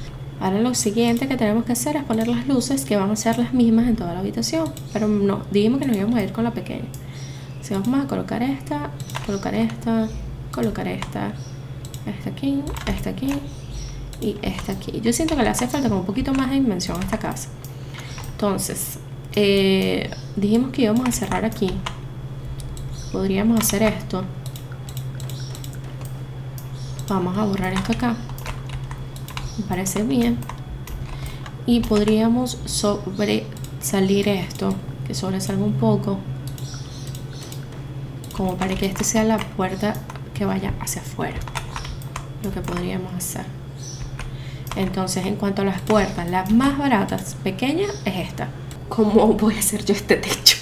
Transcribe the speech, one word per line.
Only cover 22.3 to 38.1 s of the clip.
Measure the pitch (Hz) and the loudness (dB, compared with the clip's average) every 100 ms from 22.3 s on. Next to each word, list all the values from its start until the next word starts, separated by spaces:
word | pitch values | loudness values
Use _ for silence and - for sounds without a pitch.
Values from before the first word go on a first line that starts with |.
| - - - - - - - - | -8 -8 -6 -6 -6 -6 -6 -4
Podríamos | 190 190 190 220 226 | 0 2 4 6 6
hacer | - 202 | 4 4
esto. | 220 175 - 226 190 - - - - - - - - - - - - - - - - - - - - - - - - - - - - | 4 2 -2 -2 -2 -6 -8 -8 -10 -10 -8 -6 -6 -6 -6 -6 -8 -8 -8 -8 -10 -8 -8 -8 -8 -10 -8 -8 -10 -8 -8 -6 -2
Vamos | 190 180 196 | 0 0 0
a | |
borrar | 214 190 185 | 0 2 0
esto | 190 190 | 0 0
acá. | 226 240 226 - - - - - - - - - - - - - - | 0 0 -2 -4 -8 -8 -8 -6 -6 -6 -8 -8 -8 -8 -6 -6 -4
Me | |
parece | 202 185 190 196 | -2 -2 0 0
bien. | 226 254 233 233 - - - - - - - - - - - - - | 2 4 4 2 -4 -8 -8 -8 -8 -8 -6 -6 -6 -6 -8 -4 2
Y | 240 | 4
podríamos | 220 208 208 214 226 240 247 - | 6 4 6 6 6 4 2 -4
sobresalir | - - 208 202 185 190 208 220 - - - - - 196 190 202 202 | -4 0 2 0 -2 0 2 2 0 -8 -8 -6 0 2 4 4 4
esto, | 190 165 - 196 190 - - - | 2 -2 -2 -2 -2 -4 -6 -4
que | |
sobresalga | - 190 190 190 196 | -2 -2 -2 0 2
un | 208 | 2
poco, | 208 214 202 202 196 - - - - - - - - - - - - - - - - - - - | 4 4 4 2 -2 -4 -6 -6 -8 -8 -10 -10 -10 -8 -8 -8 -10 -10 -10 -10 -10 -10 -8 -8